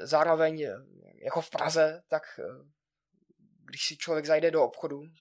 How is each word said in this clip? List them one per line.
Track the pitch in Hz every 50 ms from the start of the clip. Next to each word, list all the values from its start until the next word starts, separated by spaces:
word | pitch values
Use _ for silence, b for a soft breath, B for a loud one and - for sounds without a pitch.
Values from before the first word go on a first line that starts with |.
| -
zároveň, | - 151 151 156 165 165 156 160 160 160 156
eh, | 151 131 98 104 135 - - - - - - _ -
jako | 135 147 175
v | 156 -
Praze, | - - - 139 160 165 156 156 156 175 - _
tak, | - 156 160 - - -
eh, | - - - 131 139 143 151 _ _ _ _ _ _ _ _ _ _ _ _ _ _ _ _ _ _
když | - - - - -
si | 156 147
člověk | - 165 165 156 147
zajde | 147 156 156 160 165
do | 160 156 139
obchodu, | 123 - - - 156 143 143 147 165 - _